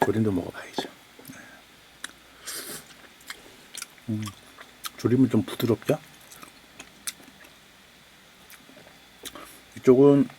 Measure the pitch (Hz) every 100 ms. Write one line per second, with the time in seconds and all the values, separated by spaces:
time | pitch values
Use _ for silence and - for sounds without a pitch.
0 | - 107 107 90 - - - - - -
1 | - - - - - - - - - -
2 | - - - - - - - - - -
3 | - - - - - - - - - -
4 | - 110 104 - - - - - - -
5 | 107 123 120 110 - - 117 107 - -
6 | - - - - - - - - - -
7 | - - - - - - - - - -
8 | - - - - - - - - - -
9 | - - - - - - - 110 131 127
10 | 143 143 131